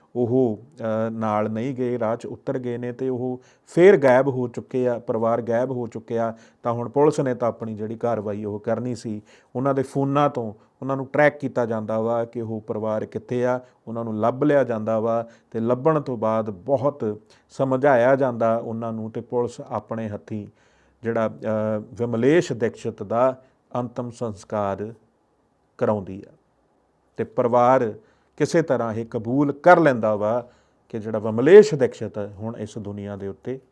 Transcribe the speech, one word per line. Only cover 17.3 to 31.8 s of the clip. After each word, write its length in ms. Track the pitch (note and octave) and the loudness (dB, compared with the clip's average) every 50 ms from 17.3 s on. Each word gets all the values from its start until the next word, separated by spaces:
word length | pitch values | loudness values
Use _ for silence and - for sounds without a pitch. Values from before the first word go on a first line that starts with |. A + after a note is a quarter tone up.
| _ _ _ _ | _ _ _ _
ਸਮਝਾਇਆ 680 | - - C3+ C3 C3 B2+ C3+ D3 C3+ A#2 A#2+ B2+ C#3 | -6 -4 -2 0 0 2 4 4 6 6 6 4 4
ਜਾਂਦਾ 400 | C3 C3+ B2+ A#2+ A2+ A#2 A2+ A2+ | 4 2 0 0 0 0 0 0
ਉਹਨਾਂ 360 | A#2 B2 A#2 A2+ A2+ A#2 A2+ | 0 -2 -6 -8 -6 -6 -6
ਨੂੰ 180 | A2+ A2 A2 A2 | -8 -8 -10 -10
ਤੇ 100 | - A#2 | -10 -12
ਪੁਲਿਸ 400 | A2 - B2 A#2+ A#2+ A2 - - | -8 -4 -4 -2 -2 -4 -6 -12
ਆਪਣੇ 480 | - - B2 G#2+ - - A2+ A2+ A2+ G#2 | -12 -8 -8 -8 -6 -8 -8 -8 -8 -8
ਹੱਥੀਂ 380 | G2+ G2 - - A2+ G#2 G2+ G#2+ - _ _ _ _ _ _ _ _ _ | -8 -10 -10 -10 -10 -10 -10 -14 -18 _ _ _ _ _ _ _ _ _
ਜਿਹੜਾ, 240 | - A2+ A2+ A2+ A2 | -6 -4 -2 0 -2
ਅਹ, 580 | G#2+ G#2+ - - A2 A2 G#2+ G#2+ G#2+ A2 G#2+ G#2+ - | -2 -4 -6 -6 -4 -2 -2 -2 -2 -4 -4 -6 -10
ਵਿਮਲੇਸ਼ 600 | - F2+ A#2 A#2+ A#2 A2+ B2 C3+ D#3 F3+ - - | -8 -6 -4 -2 0 2 2 4 4 4 2 0
ਦੀਕਸ਼ਤ 500 | B2+ G#2 A#2+ A2 - - - A#2+ G2+ - | -2 -4 -4 -4 -4 -6 -8 -10 -10 -8
ਦਾ 400 | G#2 F#2+ A2 A#2 B2+ C3 B2+ - - _ _ _ _ _ - | -8 -4 0 2 2 2 0 -4 -10 _ _ _ _ _ -8
ਅੰਤਮ 340 | B2 B2 A#2 - - B2 A#2+ | -8 -8 -6 -8 -10 -10 -10
ਸੰਸਕਾਰ 840 | A2+ - B2 A2+ G#2 F2+ - - A2 G#2+ G2+ G2 G2 G2 G#2 A2 A2+ - _ _ _ _ _ _ _ _ _ _ _ _ _ _ _ - | -10 -8 -8 -8 -8 -10 -10 -6 -4 -2 -2 -2 -4 -4 -8 -10 -12 -16 _ _ _ _ _ _ _ _ _ _ _ _ _ _ _ -2
ਕਰਾਉਂਦੀ 440 | B2 A#2 G#2+ G#2 F#2 F#2 F#2+ G2+ - - | -2 -2 0 -2 -4 -10 -14 -16 -16 -20
ਆ 40 | - _ _ _ _ _ _ _ _ _ _ _ _ _ _ _ _ | -20 _ _ _ _ _ _ _ _ _ _ _ _ _ _ _ _
ਤੇ 80 | - A2 | -8 -8
ਪਰਿਵਾਰ 680 | - - B2+ B2 A#2 A#2+ B2 A#2+ B2 C3 C3 B2 G#2+ G2+ - - _ _ _ _ _ _ | -4 -2 -2 0 2 4 4 6 6 6 4 2 0 -4 -10 -16 _ _ _ _ _ _
ਕਿਸੇ 260 | - D3+ - - E3+ | -4 -2 2 2 2
ਤਰ੍ਹਾਂ 320 | D3+ - C3 A#2 A#2 A2+ G#2+ | 2 2 0 0 -2 -4 -4
ਇਹ 120 | A2+ A2+ | -6 -8
ਕਬੂਲ 460 | A2+ - A#2 G#2+ A#2 B2+ C#3 D3 C#3 | -8 -8 -8 -4 -2 0 0 0 0
ਕਰ 280 | C#3+ C#3+ - F3 F3+ E3+ | -2 4 6 8 8 8
ਲੈਂਦਾ 360 | D#3+ C#3+ B2+ A2+ A2 G#2+ G#2+ | 8 4 4 2 2 0 0
ਵਾ 320 | G2+ G#2 G#2+ A#2 B2 A#2 - _ _ _ _ _ _ _ - | 2 0 0 0 -2 -4 -8 _ _ _ _ _ _ _ -12
ਕਿ 100 | - A2+ | -12 -10
ਜਿਹੜਾ 200 | G2+ A2+ A2 G#2+ | -6 -6 -4 -4
ਵਿਮਲੇਸ਼ 560 | G#2 A2+ A2 A#2 B2+ D3 F#3+ G#3+ G#3 G#3 D#3+ | -4 -2 -2 2 8 10 12 12 12 10 4
ਦੀਕਸ਼ਤ 440 | C3+ | 0